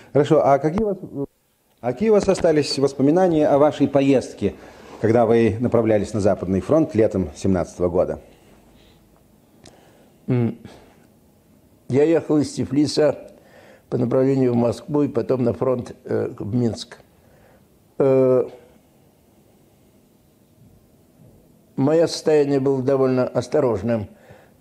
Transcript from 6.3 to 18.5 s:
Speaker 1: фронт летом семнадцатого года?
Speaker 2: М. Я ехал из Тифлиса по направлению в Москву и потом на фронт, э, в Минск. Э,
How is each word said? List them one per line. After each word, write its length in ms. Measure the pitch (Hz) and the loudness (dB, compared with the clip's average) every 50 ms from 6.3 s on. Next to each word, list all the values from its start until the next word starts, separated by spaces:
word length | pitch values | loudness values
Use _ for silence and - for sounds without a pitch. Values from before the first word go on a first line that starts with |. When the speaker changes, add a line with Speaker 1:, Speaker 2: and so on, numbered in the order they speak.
| 92 - 90 87 95 92 | 0 0 -2 -2 -2 -2
Speaker 1:
фронт 340 | - - 143 165 156 - - | 0 0 0 0 0 0 0
летом 360 | 107 110 104 - 95 90 78 - | 0 0 0 0 -2 -4 -4 -8
семнадцатого 540 | - - 98 95 87 82 - - - 90 87 | -6 -2 -2 0 0 -2 -6 -4 -4 -4 0
года? 320 | 82 87 80 76 73 - - - - _ _ _ - _ _ _ _ _ _ _ _ _ _ _ _ _ _ _ _ _ _ _ _ _ - - - _ _ _ _ _ _ _ _ _ _ - | 0 0 -2 -2 -4 -10 -14 -20 -20 _ _ _ -20 _ _ _ _ _ _ _ _ _ _ _ _ _ _ _ _ _ _ _ _ _ -20 -20 -20 _ _ _ _ _ _ _ _ _ _ -4
Speaker 2:
М. 280 | 127 123 117 113 - - - - - - - - _ _ _ _ _ _ _ _ _ _ _ _ _ _ _ _ _ _ _ - | -2 0 0 -2 -4 -8 -16 -20 -20 -20 -20 -20 _ _ _ _ _ _ _ _ _ _ _ _ _ _ _ _ _ _ _ -2
Я 160 | 120 139 147 | 0 2 2
ехал 340 | 160 165 156 - - 151 151 | 4 2 0 0 0 0 0
из 140 | 135 139 | 0 -2
Тифлиса 800 | - - 117 - 135 143 151 131 - 147 151 143 - - - - - - _ _ - - - - - _ _ _ | -4 -8 -6 -2 0 0 0 0 0 0 0 0 0 -4 -12 -20 -20 -20 _ _ -20 -20 -20 -20 -20 _ _ _
по 80 | 139 120 | -4 -4
направлению 540 | 127 117 127 131 131 135 135 131 131 123 | -2 0 0 0 2 2 0 0 0 0
в 40 | 120 | 0
Москву 460 | 120 120 117 104 - - - 147 147 | 0 0 0 -2 -6 -8 -6 -2 -2
и 60 | 147 120 | -2 -2
потом 340 | - 117 107 - 131 131 127 | -2 -6 -2 -2 -2 -2 -2
на 80 | 120 | -2
фронт, 420 | - - 127 131 127 120 - - - - _ | -2 -2 -2 -2 -2 -4 -6 -12 -18 -20 _
э, 280 | - 117 110 104 - - | -6 -4 -4 -4 -6 -8
в 180 | - - 101 113 | -10 -8 -4 -2
Минск. 440 | 123 120 113 98 - - - - - _ _ _ _ _ _ _ _ _ _ _ _ _ _ _ _ _ _ _ - | -2 -2 -2 -4 -6 -12 -16 -18 -20 _ _ _ _ _ _ _ _ _ _ _ _ _ _ _ _ _ _ _ -2
Э, 500 | 147 135 131 131 131 127 127 127 - - | 0 2 4 4 4 4 2 2 0 -4